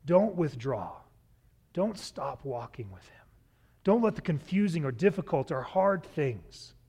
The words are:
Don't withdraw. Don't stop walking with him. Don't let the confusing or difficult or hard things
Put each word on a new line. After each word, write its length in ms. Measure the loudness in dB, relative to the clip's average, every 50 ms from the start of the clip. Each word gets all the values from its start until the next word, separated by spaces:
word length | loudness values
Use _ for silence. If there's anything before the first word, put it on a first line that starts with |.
| 0
Don't 300 | 6 6 6 6 4 2
withdraw. 580 | 0 0 0 0 -4 -4 -4 -4 -4 -4 -8 -10 -14 -20 _ _ _ _ _ -20 _ _ -20 _ _ _ _ _
Don't 240 | 0 0 0 0
stop 460 | -6 -12 -12 -10 -6 -6 -6 -6 -6 -8
walking 480 | -6 -6 -6 -8 -10 -10 -12 -12 -12
with 120 | -12 -16 -20
him. 100 | -20 -20 -20 -20 _ -20 -20 _ _ _ _ _ _ _ _ _
Don't 180 | 4 4 6
let 140 | 4 2 0
the 60 | 0
confusing 600 | -2 -2 -2 -2 -2 -2 0 2 2 2 0 0 -2
or 80 | -2
difficult 600 | -2 2 2 2 2 2 -2 0 0 0 0 -2
or 100 | -4 -6
hard 420 | -6 -2 0 2 4 4 2 0 -4
things 720 | -8 -4 -2 0 0 -2 -4 -10 -16 -20 -20 -20 -20 -20 -20 _